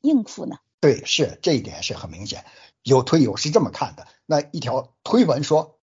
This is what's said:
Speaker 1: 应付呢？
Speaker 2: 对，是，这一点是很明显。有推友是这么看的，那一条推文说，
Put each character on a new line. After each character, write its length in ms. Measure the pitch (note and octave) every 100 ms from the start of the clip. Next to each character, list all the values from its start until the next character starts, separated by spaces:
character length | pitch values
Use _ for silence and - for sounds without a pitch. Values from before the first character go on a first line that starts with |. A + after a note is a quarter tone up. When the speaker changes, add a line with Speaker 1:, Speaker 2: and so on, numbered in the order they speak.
Speaker 1:
应 220 | C#4+ D4
付 220 | G#3 - -
呢？ 120 | - _ -
Speaker 2:
对， 240 | D3 A#2 -
是， 340 | - D3 -
这 120 | -
一 80 | C3+
点 200 | - -
是 140 | - -
很 160 | F#2
明 160 | D#2+ G#2+
显。 180 | - - - - _
有 180 | A#2 C3
推 200 | B2+ E3
友 160 | A#2+ F#2+
是 120 | D3+
这 120 | E3
么 100 | C3+
看 240 | - C3 -
的， 120 | - _ -
那 140 | D3 C#3+
一 80 | E3+
条 340 | B2 C3 - _
推 220 | - A#3 F#3+
文 160 | C#3+
说， 360 | C#3+ D#3 - _